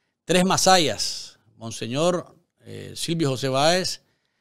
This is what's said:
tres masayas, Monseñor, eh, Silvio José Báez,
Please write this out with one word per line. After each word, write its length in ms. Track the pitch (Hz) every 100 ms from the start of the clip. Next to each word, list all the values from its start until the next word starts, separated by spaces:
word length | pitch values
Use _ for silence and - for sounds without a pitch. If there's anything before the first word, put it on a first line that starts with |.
| _ _
tres 200 | - 180
masayas, 920 | 185 160 190 185 143 101 - - - - _ _
Monseñor, 800 | 113 110 117 135 175 175 - _ _ _
eh, 300 | 107 104 98 95
Silvio 340 | - 165 143
José 180 | 131 135
Báez, 540 | 131 156 180 180 - _ _ _ _